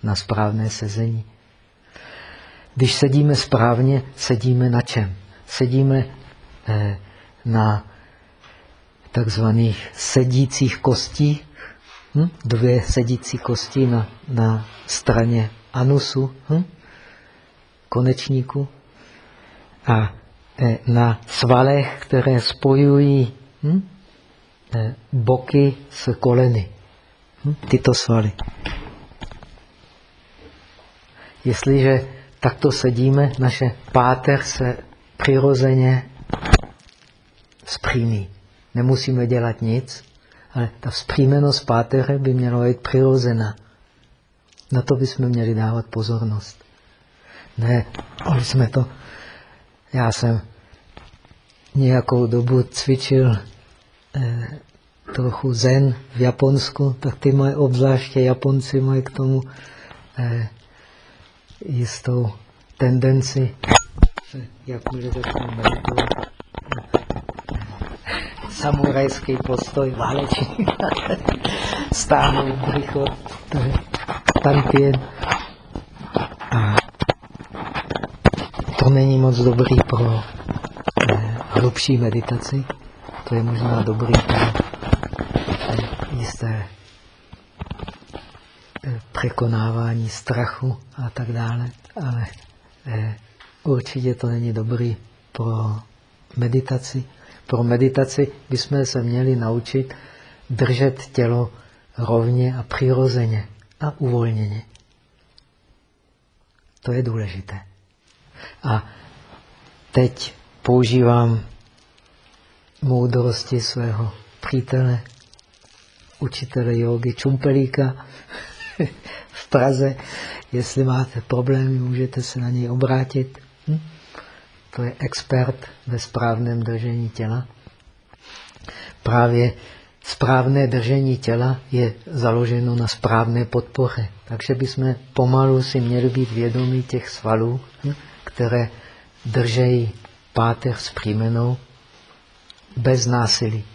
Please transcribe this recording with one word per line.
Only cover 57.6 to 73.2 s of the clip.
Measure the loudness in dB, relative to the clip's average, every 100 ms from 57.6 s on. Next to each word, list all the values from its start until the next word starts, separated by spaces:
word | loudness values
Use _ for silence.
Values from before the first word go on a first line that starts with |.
| 2 4 4 2 2 2
Japonci | 2 2 2 0 0 0
mají | 2 0
k | -2
tomu, | -4 0 0 -2 -14 -20 -20 -20 -20 -16 -6
eh, | -4 -2 -4 -8 -20 _ -20 -20 -20 -20 -20 _ _ -18 -8
jistou | -4 -4 -6 -4 -2 -2 -6 -20 _ _ _
tendenci, | 2 2 4 2 2 0 -2 -4 -2 -2 -2 4 4 4 -14 -16 -16 -18 -12
jak | -10 -8
můžete | -8 -4 -4
k | -2
tomu | -6 -6 -4
meditovat. | -4 -2 -4 -2 -2 -4 -8 -14 -16 -16 -10 -10 -2 -2 -2 -10 -10 -14 -10 -10 -10 -12 -12 -12 -10 -10 -10 -14 -14
Samurajský | -6 -2 2 2 2 -2 -4 -6 -4
postoj, | -2 -4 -4 -2 -2
válečník, | -2 -4 -4 -4 -4 -4 -2 -2 -2 -4 -4 -4 -4 -4
<laughs> | -4 -4 -6 -6 -6 -4
stáhnout | -4 2 4 4 2 -2 -4
břicho, | -4 -4 -4 -2 -4 -4